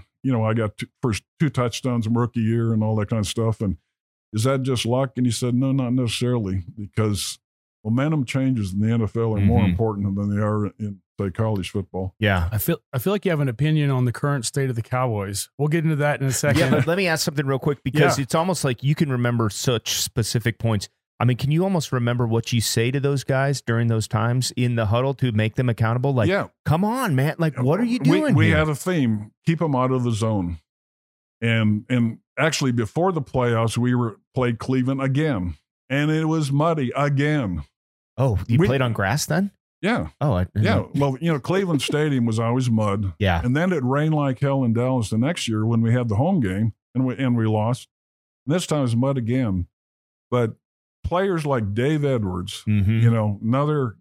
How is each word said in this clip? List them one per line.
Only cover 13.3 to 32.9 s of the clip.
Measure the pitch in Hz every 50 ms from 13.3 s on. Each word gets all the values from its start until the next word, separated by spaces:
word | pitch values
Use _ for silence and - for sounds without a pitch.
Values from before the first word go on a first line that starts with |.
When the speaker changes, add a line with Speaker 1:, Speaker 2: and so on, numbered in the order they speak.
Speaker 3:
have | 165 147
an | 143 135
opinion | 113 - 143 156 156 151 147 139
on | 135 127 127
the | 123
current | 113 - - 143 143 135 110
state | - - 143 135 131
of | 120
the | 117
Cowboys. | 110 - 135 127 127 127 110 104 98 101 101 98 - - _
We'll | - 143 151
get | 156 170 156
into | 160 156
that | 139 147 147 147 -
in | 135
a | 131
second. | 120 - - 147 131 151
Speaker 2:
Yeah, | 170 131
but | - 147 131
let | 156 170 190
me | 196
ask | 175 160 151 -
something | 175 147 143 143
real | 135 135 131
quick, | - 151 143 -
because | - 131 123 151 160 175 143 131
Speaker 3:
Yeah. |
Speaker 2:
it's | 135 - -
almost | 160 170 190 175 - -
like | 139 123 -
you | - 139 156
can | - 165 143
remember | 127 123 120 120 120 117 113 104
such | - - - 135 120 110 - - -
specific | - - - - - 107 - - 120 - 120 110 -
points. | - 113 110 101 - - _ _ _ _ _ -
I | 120
mean, | 123 127
can | 113 - 135
you | 151 165
almost | 185 196 190 165 139 -
remember | - 127 120 120 123 123 127
what | 113 113 117 - -
you | 123 117
say | 104 - - 117 117 123
to | 131 143
those | 131 139 143 139
guys | - - 135 131 135 139 139 127
during | - - 117 117 117
those | 117 113 110 104 -
times | - 107 110 117 120 131 123 - -
in | 127 123 123 120
the | 117 110
huddle | 98 113 120 131 135 135
to | - 127 123
make | 107 107 110 110 -
them | - 127 123
accountable? | 113 - 113 110 120 123 127 143
Like, | 139 123 110 160
Speaker 1:
Yeah. | 190 196 147 - _ _ -
Speaker 2:
"Come | - 143 170 202
on, | 214 233 262 262 208 139
man. | 131 135 156 147 -
Like, | 165 156 131 -
what | 123 131 160 202
are | 247
you | 233 240 247
Speaker 1:
We, | - - - 311
Speaker 2:
doing | 311 285 202
Speaker 1:
we | 117 107
Speaker 2:
here?" | - -
Speaker 1:
had | 156 156 156
a | 147
theme, | - - 185 180 165 131 117 110 104 104 107 _ _ -
"Keep | - 165 156
'em | 175 156 139
out | 123 127 127
of | 131 127
the | 120 120
zone." | 113 101 113 110 110 101 90 87 85 80 _ _ _ _ _ _ _ _ _ _ _ _ _ _ _ -
And, | 113 117 113 113 110 107 104 107 107 -
and | 127 123 117 113 110 - _ _ - -
actually | 143 160 151 - 147 127
before | 117 117 113 -